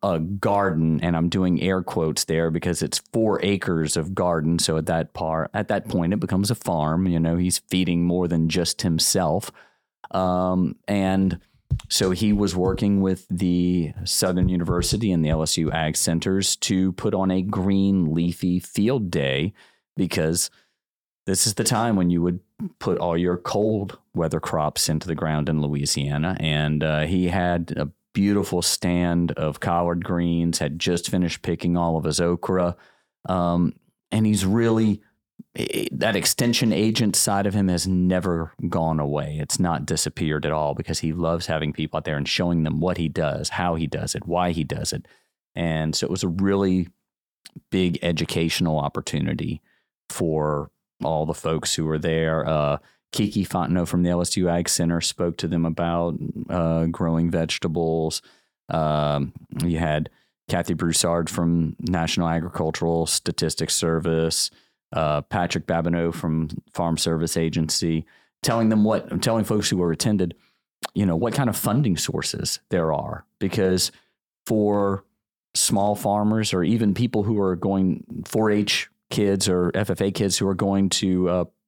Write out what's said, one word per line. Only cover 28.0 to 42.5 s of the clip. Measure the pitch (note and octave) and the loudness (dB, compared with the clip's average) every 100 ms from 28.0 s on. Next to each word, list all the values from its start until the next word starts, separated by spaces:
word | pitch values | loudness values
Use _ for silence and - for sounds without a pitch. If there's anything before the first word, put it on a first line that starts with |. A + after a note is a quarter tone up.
| _ | _
beautiful | - G2 G2+ F#2 F2+ | 0 2 2 0 -2
stand | - - F2+ F2 F2 E2+ E2+ | -2 -2 0 2 2 2 0
of | - D2+ D2 | 0 -4 -2
collard | - E2+ F2 F2 | -2 0 2 0
greens, | E2+ F2 F2 E2+ E2+ E2 | -2 -2 0 0 0 0
had | D2 D#2+ | -2 -2
just | - E2+ - | -2 -2 0
finished | F#2 F2 - | 0 0 -2
picking | - E2+ F2 F2 | -4 -2 0 0
all | E2+ D#2+ | 2 0
of | |
his | D#2 D2+ | 0 0
okra. | E2+ E2+ - F#2 F2 E2+ - _ _ _ - | 0 0 0 0 0 -2 -10 _ _ _ -4
Um, | F#2 F2 F2 F2 - _ _ - | 0 2 2 0 -2 _ _ -4
and | A2 A2 | 0 2
he's | G#2 | 2
really, | F#2+ A2+ A2+ A2+ A2 G2 _ _ _ - - - | 2 2 4 4 4 2 _ _ _ -20 -16 -8
i-, | - - - | -6 -4 -4
that | - G#2+ G2+ | 0 0 2
extension | - - A#2+ A#2+ A#2 | 0 2 2 2 2
agent | E2+ A2 A2 G#2+ - | 4 2 2 2 2
side | - G2+ G2+ | 2 2 2
of | |
him | G#2 F#2+ | 2 2
has | F2 F#2+ | 2 2
never | F#2 F2+ F#2 F2+ E2+ E2 - F2 | 2 2 2 2 -2 -4 -6 -4
gone | F2 D#2+ D#2 | -2 0 0
away. | D2 D2 D2 D2+ | 0 -2 -4 -4
It's | D2 - | -4 0
not | F2 D#2+ D2+ | 0 0 -2
disappeared | D#2 - - D#2+ D2+ | -2 -4 -2 -2 0
at | D2+ | 0
all | D#2 D2 | 0 -2
because | C#2+ - E2 | -2 -4 -4
he | D#2+ | -4
loves | E2 E2 E2+ - | -2 0 -2 -2
having | D#2+ D2+ | -2 -2
people | - D2+ D#2+ | -4 -4 -4
out | |
there | D#2+ D2 | -4 -4
and | C#2+ | -2
showing | - F2 | -2 0